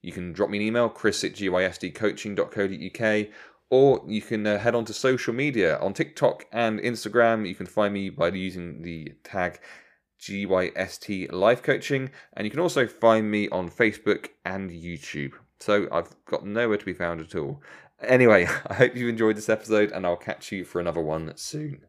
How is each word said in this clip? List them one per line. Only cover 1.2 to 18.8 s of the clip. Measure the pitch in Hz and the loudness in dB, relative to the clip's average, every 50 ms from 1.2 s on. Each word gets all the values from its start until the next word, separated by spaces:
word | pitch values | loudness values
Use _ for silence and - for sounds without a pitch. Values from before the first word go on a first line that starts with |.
at | - 90 - | -6 -6 -6
G | 98 101 95 | -4 -4 0
Y | 90 90 | 2 2
S | 92 92 92 - | 2 0 -2 -6
T | - 92 | -10 -10
coaching | - - 110 107 - - - 107 101 | -6 -2 -2 -2 -2 -2 -8 -6 -2
dot | 95 - - | -2 -2 -2
co | - 110 101 | -2 -4 -2
dot | 95 95 78 | -2 -4 -8
U | 85 92 | -12 -12
K, | - - 113 110 107 107 107 104 - - - - _ _ _ _ | -6 -2 0 0 2 0 0 -4 -10 -20 -20 -20 _ _ _ _
or | 127 131 135 139 131 - - | 6 6 8 8 6 4 0
you | 82 107 107 | -4 -6 -6
can, | - - 117 107 104 107 | -4 -4 -4 -2 0 0
uh, | 104 101 | 0 2
head | 104 117 117 | 2 2 2
on | 120 110 | 2 -2
to | 110 | -4
social | 107 - - 131 127 123 - - | -8 0 2 2 2 2 0 -4
media. | 113 120 139 151 127 113 92 82 76 - | -4 -2 -2 -2 0 2 2 2 2 0
On | - 98 101 | -2 -4 -2
TikTok | - 156 - - - 147 120 - - - _ | -4 -6 -6 -2 0 0 0 0 0 -12 _
and | - 113 117 113 110 107 | -4 -2 0 0 -2 -2
Instagram, | - 123 120 110 - 104 104 120 117 113 113 110 107 90 | -4 -4 -4 -4 -8 0 4 4 6 6 4 2 -2 -6
you | 90 | -8
can | - 92 | -10 -12
find | 90 - - 104 101 101 | -4 0 0 0 0 0
me | 98 98 95 | -4 -6 -6
by | 76 - 82 87 | -2 0 -2 0
using | 95 95 92 92 87 92 87 85 76 - | 0 -2 -6 -6 -6 -8 -10 -10 -12 -12
the | 82 85 82 82 76 71 73 _ | -12 -12 -10 -10 -12 -14 -16 _
tag | _ - - 98 90 90 85 - - - - - - _ _ _ _ _ _ _ | _ -10 -6 -4 -4 -4 -6 -10 -20 -20 -20 -20 -20 _ _ _ _ _ _ _
G | - - 101 101 101 | -14 -10 -8 -8 -2
Y | 92 92 92 92 - - | 0 2 2 0 0 -4
S | - 95 95 - - | -6 -6 -6 -8 -14
T | - - 104 92 87 - | -10 -8 -6 -6 -6 -6
Life | - 90 95 110 123 127 | -2 2 4 4 4 2
Coaching, | - - 135 - - - 143 135 131 131 - - - _ | 2 0 0 0 0 -4 -4 -4 -4 -8 -12 -18 -20 _
and | _ - 104 | _ -8 -8
you | 107 | -6
can | 110 147 | -2 -2
also | 180 170 - 147 123 | -2 0 2 2 0
find | 107 - - - 113 113 110 107 107 | 0 -2 4 6 6 6 6 4 0
me | 107 104 104 - | 0 0 0 0
on | - 92 90 87 | -2 -4 -4 -6
Facebook | - - 120 107 104 - - 107 98 - - - _ _ _ | 0 2 2 2 2 0 0 0 0 0 -2 -16 _ _ _
and | 90 92 98 98 92 | -8 -6 -6 -8 -8
YouTube. | 85 85 82 87 87 78 - - - 76 71 67 - - _ _ _ _ | -10 -12 -10 -10 -10 -10 -12 -10 -8 -6 -6 -8 -10 -14 _ _ _ _
So | - - 104 104 92 - | 0 2 2 2 2 0
I've | - 82 82 - - _ _ | -2 -2 -2 -4 -14 _ _
got | - - - - | -6 -6 -6 -6
nowhere | 98 104 113 120 113 104 104 | -6 -4 -2 0 0 0 -2
to | - | -2
be | 95 | -8
found | 87 80 87 85 85 82 | -6 -4 -4 -4 -4 -6
at | 80 - - | -10 -8 -6
all. | 90 76 69 - - _ - - - - _ _ _ | -6 -6 -6 -8 -12 _ -20 -20 -20 -20 _ _ _
Anyway, | - 127 131 127 127 117 107 95 87 85 - - | 2 4 6 8 8 10 8 8 6 4 -2 -4
<laughs> | - | -4
I | - 101 | -6 4
hope | 101 | 4